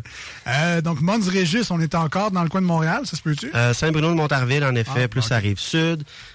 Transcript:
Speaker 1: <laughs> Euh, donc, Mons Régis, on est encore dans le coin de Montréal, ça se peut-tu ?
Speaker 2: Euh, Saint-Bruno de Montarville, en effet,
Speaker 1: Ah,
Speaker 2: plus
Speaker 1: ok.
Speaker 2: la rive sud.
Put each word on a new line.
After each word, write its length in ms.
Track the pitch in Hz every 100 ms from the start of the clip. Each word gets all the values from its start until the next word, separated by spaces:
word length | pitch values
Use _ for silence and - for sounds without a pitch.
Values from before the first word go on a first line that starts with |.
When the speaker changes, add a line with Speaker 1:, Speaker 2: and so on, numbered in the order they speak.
Speaker 1:
<laughs> 40 | - - - - -
Euh, 300 | 135 170 170
donc, 180 | 160 151
Mons 240 | 170 226 185
Régis, 420 | 190 180 214 208
on 100 | 170
est 140 | 160
encore 360 | 170 160 185 214
dans 120 | 185
le 60 | 165
coin 100 | 190
de 60 | 180
Montréal, 340 | 165 160 220
ça 120 | 254 160
se 60 |
peut-tu ? 280 | 160 147 240
Speaker 2:
Euh, 180 | 117 120
Saint-Bruno 360 | 120 160 156 156
de 40 |
Montarville, 500 | 165 151 143 123 143
en 100 | 139
effet, 300 | 123 113 131
Speaker 1:
Ah, 40 | 123
Speaker 2:
plus 160 | 127
Speaker 1:
ok. 60 | 120
Speaker 2:
la 80 | 120
rive 200 | 101 98
sud. 440 | - 160 165 165 147 - -